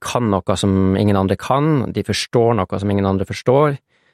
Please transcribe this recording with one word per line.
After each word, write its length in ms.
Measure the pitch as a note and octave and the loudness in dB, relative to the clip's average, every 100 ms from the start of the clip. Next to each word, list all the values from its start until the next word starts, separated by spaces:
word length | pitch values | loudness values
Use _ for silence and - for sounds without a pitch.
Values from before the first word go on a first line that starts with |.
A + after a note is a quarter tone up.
kan 240 | - B2 A#2 | -2 -2 0
noe 260 | G2 - F#2+ | 0 0 0
som 380 | G2+ F#2+ F#2+ F#2+ | 2 2 2 2
ingen 200 | G#2 G2 | 2 2
andre 200 | F#2+ G2 | 0 -2
kan, 460 | - C3+ D3+ D3 - | -2 0 0 0 -2
de 80 | G#2 G2 | -6 -4
forstår 480 | G2+ - B2 A#2 A#2 | -6 -2 0 2 0
noe 220 | F#2 G2 | -2 -4
som 80 | G2+ | -2
ingen 160 | G2+ G2 | 0 0
andre 200 | F#2+ F#2+ | 0 -4
forstår, 500 | G#2 - C3+ D3+ C#3 _ _ _ | -6 0 2 2 -2 _ _ _